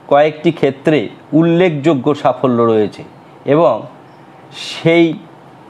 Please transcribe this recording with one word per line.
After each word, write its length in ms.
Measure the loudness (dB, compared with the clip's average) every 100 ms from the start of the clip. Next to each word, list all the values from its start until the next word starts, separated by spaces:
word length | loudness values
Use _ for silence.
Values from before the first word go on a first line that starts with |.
| 0
কয়েকটি 420 | 2 2 0 -2
ক্ষেত্রে 460 | 0 -2 -2 0 0 -2 -10 -2
উল্লেখযোগ্য 760 | 0 2 2 0 0 -2 0 -2
সাফল্য 440 | -2 -2 0 0 0
রয়েছে 400 | 2 2 0 -6 -20 -20 -20 -10 -2
এবং 280 | 2 2 0 -8 -20 -20 -20 -20 -20 -20 -18 -16
সেই 340 | -4 0 2 2 -2 -14 -20 -20 -20